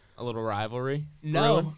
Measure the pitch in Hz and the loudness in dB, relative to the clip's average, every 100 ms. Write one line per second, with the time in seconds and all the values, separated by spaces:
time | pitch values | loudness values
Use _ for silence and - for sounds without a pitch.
0 | _ - 120 113 113 104 110 120 131 147 | _ -10 -6 -4 -2 -2 -2 -4 -2 -4
1 | 151 - 151 156 226 190 156 | -6 -10 -2 2 4 4 2